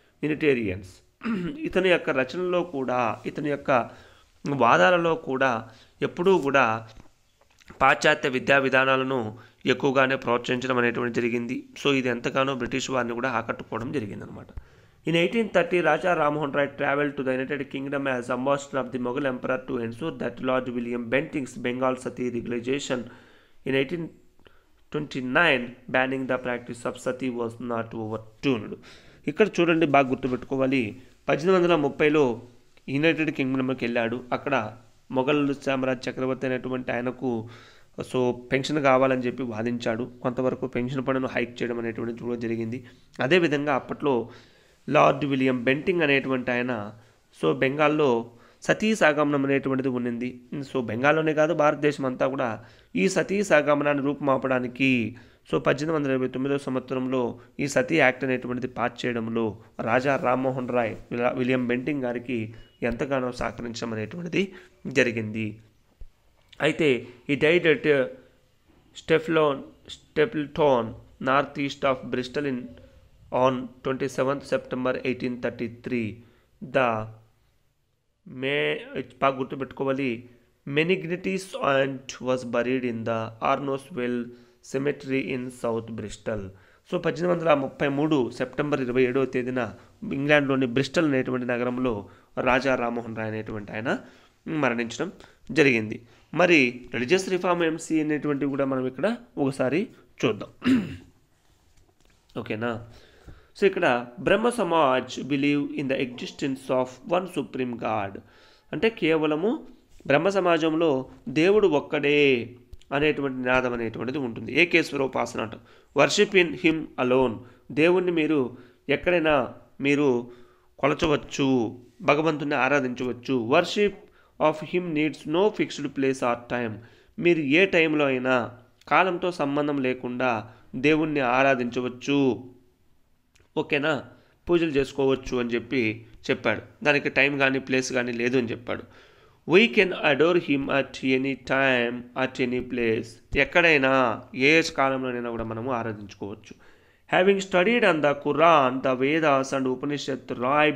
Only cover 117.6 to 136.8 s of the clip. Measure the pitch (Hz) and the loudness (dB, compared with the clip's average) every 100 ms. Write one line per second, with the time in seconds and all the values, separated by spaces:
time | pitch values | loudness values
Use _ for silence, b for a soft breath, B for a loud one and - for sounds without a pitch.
117.6 | B 123 165 185 180 165 151 156 120 120 | B 2 4 4 2 0 2 2 0 -6
118.6 | B B - 143 180 175 156 147 117 - | B B -2 0 2 2 4 2 2 -6
119.6 | - - 139 143 147 120 120 B B B | -20 -4 2 4 4 2 -2 B B B
120.6 | B - 139 151 160 139 - - 135 131 | B -2 0 2 0 0 -2 -2 2 2
121.6 | 107 - - - 185 147 160 147 147 143 | 0 -6 -20 -6 2 4 2 0 0 0
122.6 | 127 143 127 120 127 117 - 131 113 156 | 2 2 0 -4 -6 -6 -2 -2 2 2
123.6 | 175 208 208 196 - b b b 156 156 | 2 0 0 -2 -20 b b b 0 0
124.6 | 170 180 180 151 156 135 151 165 214 214 | -4 -4 -2 -2 -2 -4 -4 2 2 0
125.6 | 127 - 131 135 135 131 123 120 - 123 | -6 -4 -8 -2 0 0 -2 -2 -4 -4
126.6 | 117 107 b b b - 170 165 139 156 | -4 -8 b b b 0 2 2 4 4
127.6 | 196 180 160 151 139 127 127 127 110 - | 4 4 2 2 2 0 2 0 0 -10
128.6 | _ _ - 147 190 175 180 170 143 143 | _ _ 0 2 4 0 -4 -2 -2 0
129.6 | 147 143 127 127 123 123 127 110 104 B | 0 0 -2 -2 -6 -2 -2 -2 -6 B
130.6 | B 131 143 156 156 147 123 127 139 131 | B 0 2 4 2 0 2 4 4 4
131.6 | 120 127 123 123 - 143 135 101 - - | 0 -2 -4 -6 0 2 4 0 -6 -20
132.6 | _ _ _ _ _ _ _ _ _ 156 | _ _ _ _ _ _ _ _ _ -6
133.6 | 147 147 151 139 - b b b - 170 | -2 0 0 -2 -6 b b b 0 2
134.6 | 165 139 131 - 135 131 - 123 120 117 | 4 0 0 0 2 2 -2 -2 -2 -4
135.6 | 117 139 110 107 B B - - - 104 | -2 0 0 -2 B B -4 -2 0 -2
136.6 | - - | -6 -4